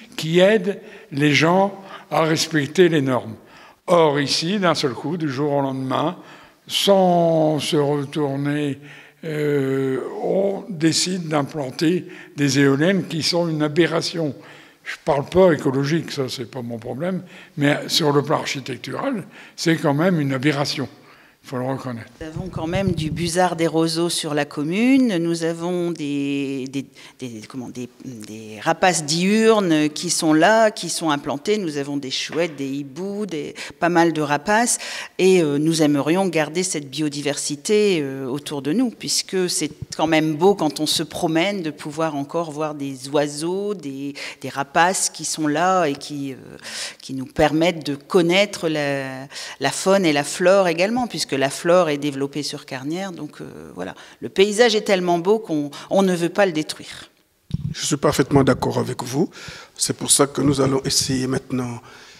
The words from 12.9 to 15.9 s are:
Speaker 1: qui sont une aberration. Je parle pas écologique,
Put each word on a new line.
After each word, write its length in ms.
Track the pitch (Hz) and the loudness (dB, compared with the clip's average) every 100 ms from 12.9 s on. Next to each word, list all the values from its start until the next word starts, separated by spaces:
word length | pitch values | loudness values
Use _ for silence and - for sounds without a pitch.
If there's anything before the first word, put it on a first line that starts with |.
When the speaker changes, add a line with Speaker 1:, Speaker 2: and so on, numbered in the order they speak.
| 190 135 | 2 0
Speaker 1:
qui 160 | 160 | -2
sont 260 | 127 170 170 | 0 0 0
une 140 | 156 | 0
aberration. 720 | 151 147 160 160 - 170 151 - - - - _ | 0 2 2 2 -2 -4 -4 -6 -14 -20 -20 _
Je 120 | - - | -14 -8
parle 220 | - 143 | 0 0
pas 280 | 139 175 185 | 2 6 6
écologique, 600 | 151 147 131 139 | 6 2 0 0